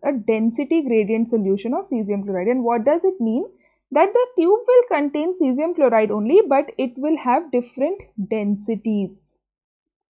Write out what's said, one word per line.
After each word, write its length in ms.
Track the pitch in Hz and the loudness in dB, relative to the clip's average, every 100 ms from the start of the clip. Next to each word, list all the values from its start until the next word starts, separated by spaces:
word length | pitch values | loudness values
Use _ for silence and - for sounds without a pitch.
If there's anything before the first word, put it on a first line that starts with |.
a 120 | 277 | -6
density 720 | 277 208 220 226 226 277 330 | -4 -2 0 0 -2 -2 -2
gradient 440 | 269 226 202 220 233 | 0 0 0 0 0
solution 460 | 226 190 196 226 | 0 0 -2 -2
of 120 | 302 381 | -6 -4
cesium 380 | 240 202 202 | -6 -4 -4
chloride. 240 | 202 185 190 | -4 -4 -2
And 160 | 254 | -2
what 220 | 233 233 226 | 0 0 0
does 180 | 330 | 0
it 160 | 381 381 | 0 -2
mean? 240 | 226 226 427 - _ _ _ | -2 -2 -4 -10 _ _ _
That 220 | 285 370 | 2 2
the 140 | 453 494 - | 2 0 0
tube 220 | 339 427 480 | 2 2 4
will 160 | 494 480 | 4 4
contain 460 | 320 294 294 320 | 2 -2 -2 -4
cesium 420 | 370 277 254 330 349 | 0 0 0 -2 2
chloride 360 | 262 226 214 | 2 4 2
only, 300 | 208 214 359 392 | 0 2 4 4
but 180 | 277 285 - | 2 0 -4
it 140 | 262 247 | -6 -4
will 220 | 294 320 | -4 -2
have 340 | 254 262 339 | 0 -2 0
different 480 | 247 240 - 285 392 - - 190 | -4 -4 -4 -4 -4 -10 -10 -6
densities. 1080 | 220 208 202 208 214 226 208 185 - - _ _ _ _ _ _ _ _ | -4 -2 -4 -4 -6 -2 -2 -4 -8 -20 _ _ _ _ _ _ _ _